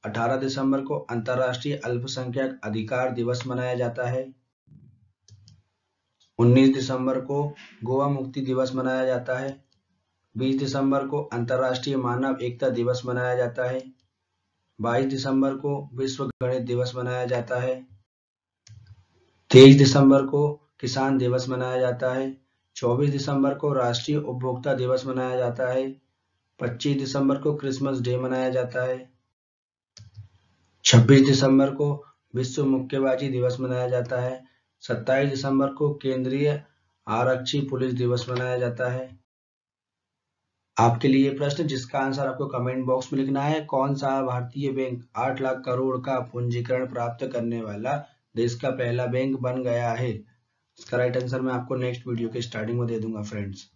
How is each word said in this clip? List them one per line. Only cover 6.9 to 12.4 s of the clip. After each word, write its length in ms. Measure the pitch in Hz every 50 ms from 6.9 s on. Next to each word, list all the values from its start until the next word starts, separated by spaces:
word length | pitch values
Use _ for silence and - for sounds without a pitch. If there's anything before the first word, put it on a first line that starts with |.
| 131 127 127 131 131 127
को 340 | 123 - 139 143 147 147 147 - - - - - 113
गोवा 240 | 120 127 135 139 143
मुक्ति 320 | 143 135 131 131 - 139
दिवस 340 | 131 127 131 127 131 127 131
मनाया 300 | 131 127 131 127 131 131
जाता 320 | 131 127 120 120 127 127 127
है। 260 | 135 139 135 - _ _ _ _ _ _ _ _ _ _ _ _ _ _ _
बीस 220 | 110 127 131 135
दिसंबर 500 | 135 143 127 135 139 135 135 139 139 135
को 160 | 135 143 147 147
अंतर्राष्ट्रीय 760 | - - 123 117 120 131 127 131 127 127 127 123 139 139
मानव 460 | 131 123 120 120 123 131 135 131 131